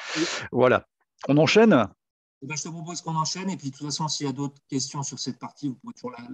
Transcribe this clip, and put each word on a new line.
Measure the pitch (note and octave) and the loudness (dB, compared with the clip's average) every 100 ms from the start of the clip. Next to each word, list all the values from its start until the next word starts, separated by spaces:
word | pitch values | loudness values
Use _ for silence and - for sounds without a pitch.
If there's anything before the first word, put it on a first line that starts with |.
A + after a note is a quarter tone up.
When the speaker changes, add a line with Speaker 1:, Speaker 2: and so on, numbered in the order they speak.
| - D#3 | -8 -4
Speaker 1:
Oui. | E3+ - A#2+ | -4 -4 -4
Speaker 2:
voilà. | - B2+ G#2+ - _ _ _ - | 4 6 4 0 _ _ _ 2
On | C#3+ | 4
enchaîne ? | D#3+ G#3 A3+ D3+ G2+ - _ _ _ _ | 6 8 8 6 4 -4 _ _ _ _
Speaker 1:
Eh | C3+ | -10
ben, | D3+ | -8
je | |
te | F3 | -8
propose | E3 D#3+ F#3+ | -10 -10 -10
qu'on | E3+ D#3+ | -4 -2
enchaîne, | D#3 F3+ F#3+ | -2 -4 -6
et | E3 | -6
puis | C#3 | -8
de | - | -8
toute | D3 | -8
façon, | C#3 D#3 | -4 -4
s'il | - C#3+ | -4 -4
y | |
a | |
d'autres | C3 C#3 - _ | -4 -6 -8 _
questions | C3+ - D3 | -6 -4 -8
sur | C#3 C3+ | -8 -8
cette | - B2 | -8 -8
partie, | B2 - C#3+ | -14 -8 -8
vous | A#2+ | -8
pouvez | A#2 - | -14 -14
toujours | - | -14
la, | A#2+ B2 | -12 -12